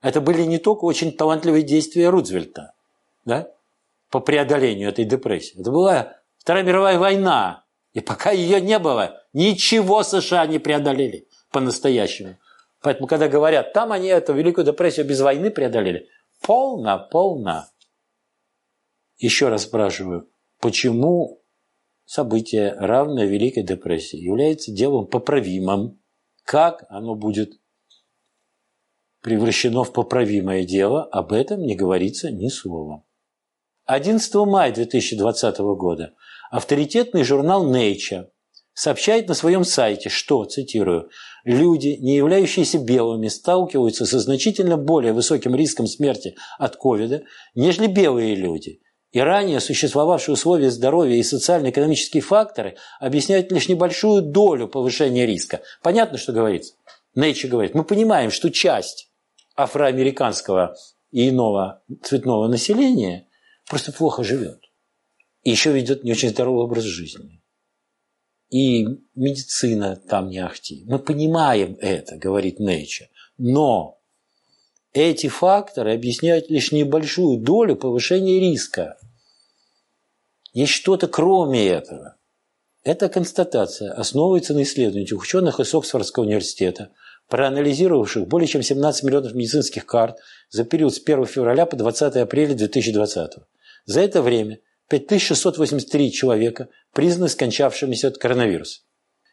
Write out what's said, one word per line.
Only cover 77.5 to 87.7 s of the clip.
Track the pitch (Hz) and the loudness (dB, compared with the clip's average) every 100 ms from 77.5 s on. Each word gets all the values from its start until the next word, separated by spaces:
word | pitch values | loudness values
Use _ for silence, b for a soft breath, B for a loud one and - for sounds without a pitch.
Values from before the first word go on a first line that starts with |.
| 208 220 131 | 4 4 0
повышения | 131 120 - 185 190 185 | -2 -2 0 0 2 4
риска. | 185 147 - - 76 - - _ _ _ _ _ _ _ _ _ _ _ _ _ - | 2 0 -4 -8 -8 -12 -20 _ _ _ _ _ _ _ _ _ _ _ _ _ -8
Есть | 120 143 | -2 -2
что-то | - - 185 175 | 0 0 0 0
кроме | - 170 190 156 127 101 | 2 4 4 2 2 2
этого. | 82 - - - _ _ _ _ _ _ _ | 0 -4 -16 -20 _ _ _ _ _ _ _
Эта | - 165 190 | -4 -2 -2
констатация | 185 170 - 175 120 92 - 101 | -2 -2 -2 -2 0 -2 -6 -10
основывается | 113 107 135 175 180 - 147 | -8 -4 0 2 2 0 -2
на | |
исследованиях | 139 - 113 101 95 104 | -2 0 -2 -2 -6 -6
ученых | - 185 175 - | -2 0 0 0
из | 131 156 | 0 -2
Оксфордского | - 127 98 - | 0 -4 -4 -2
университета, | 107 104 90 - 92 - 101 b b b - | 0 -2 -4 -4 -4 -4 -12 b b b -4
проанализировавших | 120 135 139 147 | 0 0 0 0